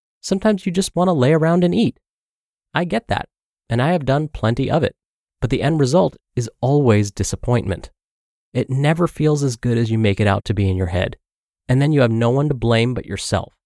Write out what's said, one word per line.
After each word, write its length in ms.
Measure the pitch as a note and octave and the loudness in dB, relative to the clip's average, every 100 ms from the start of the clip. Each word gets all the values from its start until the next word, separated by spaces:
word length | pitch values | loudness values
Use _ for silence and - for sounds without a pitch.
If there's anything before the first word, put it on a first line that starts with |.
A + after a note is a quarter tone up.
| _ _ | _ _
Sometimes 440 | - F#3+ A3 G3+ | -6 -2 0 0
you 80 | F#3+ | -2
just 220 | F3 F#3+ | -4 -2
want 140 | E3 F3+ | 0 0
to 40 | |
lay 200 | D#3+ B2+ | 2 2
around 320 | D#3+ D#3+ F3 | 2 2 2
and 100 | F3 | 2
eat." 240 | F#3+ F3+ - _ _ _ _ _ _ _ | 2 -2 -4 _ _ _ _ _ _ _
I 120 | D3+ | -4
get 240 | F3 G#3+ - | -2 -4 -4
that, 200 | - - _ _ _ - | -6 -6 _ _ _ -4
and 140 | A#2 | 0
I 100 | C#3 | 0
have 120 | F3 | 0
done 240 | C3 C#3 D#3 | 0 -2 -2
plenty 420 | - A2+ A#2+ C3+ | -4 -2 -2 0
of 120 | D#3+ | 0
it, 120 | - - _ _ _ - | -2 -6 _ _ _ -8
but 100 | A#2+ | -4
the 120 | C3 | -2
end 180 | C#3 D#3+ | 0 0
result 360 | C3 E3+ E3+ - _ - | 2 2 0 -4 _ -8
is 140 | A2+ - | -8 -4
always 500 | B2+ D3 C3 G#2 G2+ | 0 2 4 4 2
disappointment. 800 | - G2 - - A#2+ F#2 F2+ - _ _ _ _ _ _ | -4 -6 -4 -2 -2 -2 -6 -10 _ _ _ _ _ _
It 180 | B2 - | -6 -4
never 360 | C3 D3 E3 E3+ | 0 0 0 -2
feels 360 | - D3+ D3 | 0 0 0
as 140 | C#3 A#2 | -2 -2
good 200 | B2 A#2 | -2 0
as 140 | A2+ | 0
you 80 | A2+ | 0
make 220 | A2 G2 | 0 2
it 60 | G2+ | 0
out 180 | G2 - | 0 -2
to 80 | |
be 160 | G#2 F#2+ | -2 0
in 60 | F#2 | 0
your 100 | F2+ | -2
head, 320 | F2+ F#2+ - _ _ _ _ - | -2 -4 -6 _ _ _ _ -2
and 140 | C3 | 2
then 100 | C#3+ | 2
you 80 | D3 | 4
have 100 | A#2+ | 2
no 180 | A2+ A#2 | 2 0
one 180 | C3+ D3+ | 0 0
to 60 | |
blame 400 | C3 A#2 A2+ A#2 | 0 2 2 2
but 100 | B2 | -2
yourself. 500 | - G2+ - G2+ - _ | -8 -10 -4 -4 -4 _